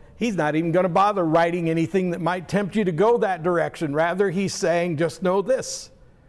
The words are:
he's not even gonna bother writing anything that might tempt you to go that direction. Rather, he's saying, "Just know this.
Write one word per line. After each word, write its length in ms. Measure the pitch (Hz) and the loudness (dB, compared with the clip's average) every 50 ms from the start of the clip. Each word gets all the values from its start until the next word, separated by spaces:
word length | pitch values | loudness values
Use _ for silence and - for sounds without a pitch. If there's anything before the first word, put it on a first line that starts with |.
| - - - | -20 -16 -8
he's 180 | - 214 247 196 | -4 -4 -2 -2
not 220 | 160 151 151 147 | 0 0 0 0
even 160 | 156 170 170 | 0 0 2
gonna 160 | 160 185 185 180 | 2 2 2 2
bother 360 | 165 185 196 208 208 196 170 | 2 2 2 2 2 0 2
writing 460 | 160 160 165 170 175 175 180 170 160 | 2 4 4 4 2 0 0 -2 0
anything 400 | 160 165 165 156 - 190 185 180 | 0 0 0 0 0 -2 0 -2
that 100 | 170 185 | -2 -2
might 280 | 175 170 180 - 156 - | -2 -4 -4 -4 -6 -4
tempt 260 | - 202 208 165 - | -2 -2 -2 0 0
you 80 | 220 | 0
to 80 | 208 185 | 0 0
go 280 | 160 151 202 226 240 214 | 2 2 4 4 4 2
that 260 | 220 190 185 170 156 | 2 0 -2 -2 -2
direction. 500 | 185 175 165 156 147 - - 170 143 139 | 0 0 0 0 -2 -4 -6 -6 -2 0
Rather, 360 | 156 165 170 180 185 202 190 | 0 0 0 2 0 0 0
he's 220 | 160 196 196 175 | 0 0 -2 -2
saying, 440 | - - 190 160 170 170 175 180 165 | -2 -2 0 2 2 2 0 0 0
"Just 260 | 139 170 156 - - | -2 -2 -2 -2 -2
know 180 | 185 180 185 202 | -2 0 0 0
this. 520 | 185 220 269 226 - - - - - - - - - - - _ - | 0 0 -2 -2 -2 -6 -10 -12 -14 -16 -20 -20 -20 -20 -20 _ -20